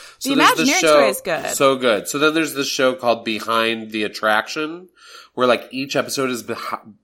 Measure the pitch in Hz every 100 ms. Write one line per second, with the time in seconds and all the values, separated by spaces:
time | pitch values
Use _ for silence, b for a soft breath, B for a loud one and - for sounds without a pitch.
0 | B B 262 269 - - 254 349 320 147
1 | - - 185 156 - - 139 131 123 101
2 | - 143 156 156 151 139 139 - 131 127
3 | 120 110 117 107 113 113 113 113 110 110
4 | 104 - 110 107 - 156 156 170 185 B
5 | B B B - 127 113 - 131 139 143
6 | 123 139 131 120 104 110 - 110 113 101